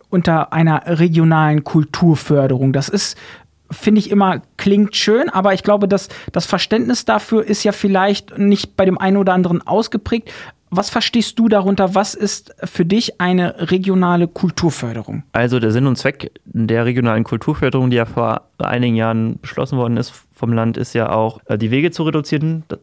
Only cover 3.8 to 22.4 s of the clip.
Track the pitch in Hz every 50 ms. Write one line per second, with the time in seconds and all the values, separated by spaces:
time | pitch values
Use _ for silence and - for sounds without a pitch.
3.8 | - 214 208 214 - - 208 202 196 190 170 - - _ _ - - 202 202 202
4.8 | 208 196 - - - 208 214 240 320 349 - 185 190 202 196 180 - 208 208 208
5.8 | 202 185 202 190 - - - - - - - 180 - - - 175 - - 220 226
6.8 | 240 233 247 - - - 220 208 - - 226 220 214 - 214 - - 214 202 -
7.8 | - 202 190 185 190 202 202 - - - - - 202 202 202 196 - - _ -
8.8 | 190 185 185 - 190 190 196 202 190 190 180 185 180 175 170 170 - - 175 208
9.8 | 226 - - 208 - - 233 233 - - - - - - - _ _ _ 175 185
10.8 | 202 - - 233 220 - - 240 208 - - - 226 220 214 202 185 196 202 202
11.8 | 196 180 190 262 - 208 - - 208 202 - - - - - - - - - -
12.8 | 175 170 202 226 - - - - 180 180 185 180 175 170 - - 175 160 185 185
13.8 | 185 196 190 185 180 175 175 175 175 165 - - - 170 - - 170 165 135 -
14.8 | - 117 113 117 107 - 107 107 - - - 113 120 120 123 123 113 110 107 123
15.8 | 135 139 123 - - 135 - - - - - - _ - - 113 113 107 113 117
16.8 | 117 123 120 127 120 117 110 113 113 - 117 113 - - 151 - 147 131 123 135
17.8 | 127 127 123 117 117 110 - 120 117 113 113 117 - _ _ - 117 - - 123
18.8 | 123 120 113 113 113 113 113 113 113 113 - - - - - 139 135 127 143 127
19.8 | 120 117 117 117 117 - - - _ _ _ - - 117 117 113 113 113 113 -
20.8 | 120 - - 120 110 - - 110 110 113 120 - _ - - 107 113 107 123 135
21.8 | 156 175 170 - 160 156 160 156 143 - 156 147